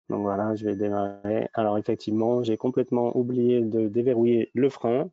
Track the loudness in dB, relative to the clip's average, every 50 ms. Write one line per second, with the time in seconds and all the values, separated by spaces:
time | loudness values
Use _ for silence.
0 | _ -6 -4 -2 -2 0 0 0 0 -2 -2 -2 -2 -4 -2 -2 -2 -2 0 -2
1 | -2 -4 -6 -8 -4 -2 -2 -2 -2 -2 -2 -2 0 0 0 0 0 -2 -4 -4
2 | -4 -2 -2 0 2 2 0 0 0 0 -2 -2 -2 -2 0 -2 0 0 0 0
3 | 0 0 0 0 -2 0 0 0 2 2 2 2 2 0 0 0 0 0 0 0
4 | 0 2 2 4 4 4 4 2 0 0 0 0 0 0 0 -2 -2 0 0 0
5 | -2 -4